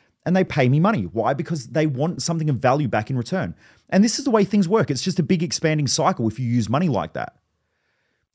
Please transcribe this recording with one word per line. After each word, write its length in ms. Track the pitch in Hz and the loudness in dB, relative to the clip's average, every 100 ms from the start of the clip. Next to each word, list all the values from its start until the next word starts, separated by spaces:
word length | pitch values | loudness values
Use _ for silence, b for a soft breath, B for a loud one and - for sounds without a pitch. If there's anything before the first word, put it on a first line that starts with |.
| b b | b b
and 100 | - | 0
they 100 | 185 | 0
pay 240 | 185 - 127 | 2 2 4
me 100 | 143 | 4
money. 220 | 180 214 | 2 0
Why? 320 | 87 107 110 | -4 -2 -2
Because 320 | 120 - 165 117 | -2 -4 -6 -6
they 200 | 143 156 | -2 -2
want 360 | 123 156 - | 0 -2 -2
something 260 | - 165 156 | -4 -2 -2
of 80 | 123 | 0
value 320 | 127 139 131 | 2 2 0
back 220 | 107 107 | -2 -2
in 80 | 135 | -4
return. 360 | 117 185 104 - b b b | -4 -4 -4 -8 b b b
And 120 | 190 | 2
this 160 | 220 220 | 2 2
is 60 | |
the 60 | 277 | 0
way 140 | 220 | 2
things 240 | 202 208 170 | 4 2 2
work. 220 | 196 151 | 2 0
It's 120 | 135 | -2
just 160 | 190 170 | -2 -2
a 60 | |
big 180 | 147 185 | 0 0
expanding 460 | 165 - 160 156 139 | 0 -2 0 0 0
cycle 400 | - 151 - 110 | 0 0 0 -2
if 100 | - | -2
you 80 | 123 | 0
use 240 | 120 104 | 0 0
money 180 | 127 180 | 0 0
like 240 | 107 78 | 0 -4
that. 220 | - 53 - _ _ _ _ _ _ _ _ _ | -8 -10 -12 _ _ _ _ _ _ _ _ _